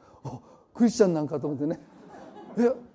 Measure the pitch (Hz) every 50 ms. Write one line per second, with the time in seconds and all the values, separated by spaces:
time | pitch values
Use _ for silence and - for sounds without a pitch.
0 | _ - - - - 135 - - - - - - _ _ - - 240 220 - -
1 | 208 185 165 156 151 135 160 143 147 147 151 123 147 156 170 - - - - -
2 | - - - - - - - - - - - 202 240 240 - - - -